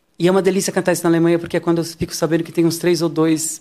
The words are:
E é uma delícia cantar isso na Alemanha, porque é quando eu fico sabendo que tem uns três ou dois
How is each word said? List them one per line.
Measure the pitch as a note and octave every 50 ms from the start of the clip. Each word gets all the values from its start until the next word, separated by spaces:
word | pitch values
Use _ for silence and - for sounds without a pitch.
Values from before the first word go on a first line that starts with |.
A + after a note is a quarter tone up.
| _ _ _ -
E | E3 F3+
é |
uma | F#3+ G3
delícia | F3 F#3+ F#3+ G3 F#3 F#3
cantar | - F#3+ E3+ F#3
isso | E3+ E3
na | - E3
Alemanha, | E3 E3 E3 E3+ E3+ E3
porque | E3+ - -
é | E3
quando | E3+ F3 E3+ E3
eu | E3
fico | E3 - - E3+ - -
sabendo | - E3+ D3+ E3 D#3+ E3
que | -
tem | - F3 E3
uns | E3 E3
três | - E3+ F3+ F3 D3+
ou | E3+ D#3+
dois | D3 D#3 D#3+ E3 D#3+ D3+ - - - -